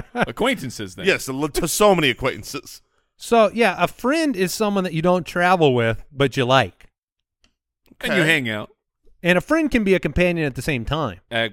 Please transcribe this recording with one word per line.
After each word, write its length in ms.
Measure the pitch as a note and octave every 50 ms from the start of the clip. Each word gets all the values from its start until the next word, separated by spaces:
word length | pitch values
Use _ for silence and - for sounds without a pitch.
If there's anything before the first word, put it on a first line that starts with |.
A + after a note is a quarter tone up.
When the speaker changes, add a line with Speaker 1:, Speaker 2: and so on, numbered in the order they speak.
| - _ -
Speaker 1:
<laughs> 0 |
Speaker 2:
Acquaintances, 840 | - A3 - A#2+ - G#3 C4 B3+ E3+ - B2 - - G#2+ F#2 F2+
then. 100 | F#2+ F#2
Speaker 3:
Yes, 220 | F#3+ D3+ A#2+ -
a 60 | C3 C3
li-, 160 | C3+ D3+ D3+
to 180 | - - F3+
so 280 | D#3 - - G#3+ G#3 F#3+
many 140 | E3+ D#3 C3
acquaintances. 720 | A2+ - B2+ C3 - G#2 - - - C#3+ - - - - _ _ _ _ _ _ _
Speaker 1:
So, 320 | - - - A#3 A#3 G#3+ F#3+ D#3+
yeah, 220 | A3+ A#3 G3 E3+ D#3+
a 60 | F3
friend 480 | E3 - - - B3 D4 E4 D#4+ D4 A#3+
is 180 | F3+ F#3+ F3 -
someone 300 | - A3 G#3 G3+ G3 F#3
that 100 | F3+ D#3
you 80 | D#3+
don't 240 | D#3+ F3+ F3+ F3+ D#3
travel 480 | - - F3+ F3 F3+ F#3+ F3 D#3+ C#3 B2
with, 300 | A#2+ A#2 A2+ A2 - - -
but 240 | D3 C3 C#3+ C3+ -
you 100 | C3+ B2
like. 420 | A#2+ C3 C3 A#2 F2 - _ - - _ _ _ _ _ _ _ _ _ _ _ _ _ _ _ _ _ _ _ _ _ -
Speaker 2:
And 120 | - A#3+ D3
you 80 | -
Speaker 3:
Okay. 80 | D3+ D#3
Speaker 2:
hang 200 | E3 D3 B2+ A2+
out. 200 | G#2+ G#2+ G#2+ - _ _ _ _ _ _ _ - - _
Speaker 1:
And 160 | - F3 F3+
a 40 | F3+
friend 300 | - - D4+ E4 D#4+ C4
can 120 | - A#3+ G#3+
be 80 | F#3+ F#3
a 60 | E3+
companion 460 | - D#3+ C3 F3 F3+ F3+ F3 E3+ D#3
at 100 | C#3+ B2
the 60 | C3+
same 220 | - E3 C#3+ A#2+ A2
time. 380 | G#2+ C3+ D#3+ D3+ A2+ F2 F2 _ -
Speaker 2:
Uh, 180 | A#2 A2+ A2+ A2